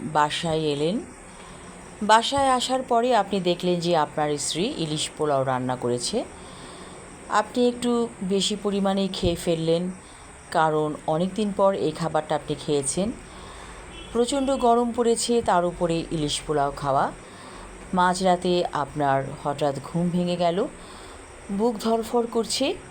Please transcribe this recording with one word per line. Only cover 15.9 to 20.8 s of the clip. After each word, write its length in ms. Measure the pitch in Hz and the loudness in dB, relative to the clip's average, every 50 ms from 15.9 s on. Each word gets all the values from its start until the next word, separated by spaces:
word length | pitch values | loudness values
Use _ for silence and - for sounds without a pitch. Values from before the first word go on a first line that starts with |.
| 165 165 - - | 0 0 -2 -2
ইলিশ 280 | - 160 147 147 - - | -2 -2 0 -2 -2 -4
পোলাও 300 | - - 156 147 139 139 | -2 0 2 2 2 0
খাওয়া। 420 | 139 - 143 143 135 139 180 262 - - - - - - - - - - - - - - - - - | 0 -2 0 2 2 2 2 0 -2 -8 -16 -18 -18 -18 -18 -16 -16 -16 -16 -16 -16 -18 -8 -2 2
মাঝরাতে 680 | 185 180 180 180 185 190 185 175 175 185 185 180 175 170 - | 4 4 4 4 4 4 4 4 4 2 2 2 4 2 2
আপনার 520 | - 151 139 - - 151 143 139 135 135 135 135 143 - - | 2 0 -4 -2 -2 0 2 2 2 2 0 -4 -6 -6 -4
হঠাৎ 300 | 151 143 139 151 143 135 139 135 | -4 -2 0 0 0 0 -2 -6
ঘুম 240 | - - 170 175 180 | -4 -2 0 0 2
ভেঙে 280 | 165 180 180 175 175 | 2 2 0 0 0
গেল, 300 | 170 175 170 170 190 247 320 - - | 2 2 2 2 2 0 -2 -4 -10